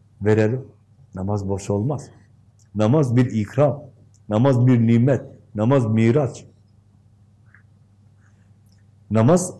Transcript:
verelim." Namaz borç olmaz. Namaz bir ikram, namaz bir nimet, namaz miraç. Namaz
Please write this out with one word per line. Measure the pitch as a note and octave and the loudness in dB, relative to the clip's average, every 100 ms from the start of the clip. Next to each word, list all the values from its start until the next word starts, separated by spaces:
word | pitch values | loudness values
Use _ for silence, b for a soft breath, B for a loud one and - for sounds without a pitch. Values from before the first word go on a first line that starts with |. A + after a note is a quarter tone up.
| _ _ | _ _
verelim." | G2+ G#2+ G#2+ C3 - _ _ _ _ F#2+ | 0 2 0 -2 -10 _ _ _ _ -10
Namaz | F#2+ G#2 G2 | -6 -6 -6
borç | G2 - | -8 -4
olmaz. | G2+ A#2 C3+ - - _ _ _ _ _ G2+ | -4 -4 -6 -12 -20 _ _ _ _ _ -2
Namaz | G#2+ D#3 C3+ A#2 | 0 2 2 0
bir | B2 | 0
ikram, | A2 G#2 - C#3+ - - _ _ _ - | -2 -4 0 0 -2 -12 _ _ _ -4
namaz | G#2 C3+ B2 B2+ | 0 2 2 2
bir | B2 A2+ | 2 2
nimet, | A#2 B2+ B2 - - _ G#2+ | 2 2 0 -4 -20 _ -4
namaz | A2+ C#3 A2 | 0 0 0
miraç. | A2 A2+ C#3 C#3 - - _ _ _ _ _ _ _ _ _ _ _ _ _ _ _ _ _ b b b _ _ _ _ _ - | 2 2 2 -2 -8 -20 _ _ _ _ _ _ _ _ _ _ _ _ _ _ _ _ _ b b b _ _ _ _ _ -4
Namaz | G#2+ A#2 F3 - | 2 4 2 0